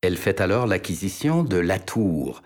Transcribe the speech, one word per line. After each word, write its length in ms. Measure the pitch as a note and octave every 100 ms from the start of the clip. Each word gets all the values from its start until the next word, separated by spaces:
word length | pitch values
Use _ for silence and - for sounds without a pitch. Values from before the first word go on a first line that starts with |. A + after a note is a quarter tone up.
Elle 160 | F#2 F2
fait 240 | - F#2+
alors 260 | F#2+ G#2+ B2
l'acquisition 760 | F#2+ - E2+ G2 - D3 D#3+
de 140 | D#3+ F#2
La 200 | F2 F#2+
Tour, 600 | - - G2+ D#2+ B1+ B1+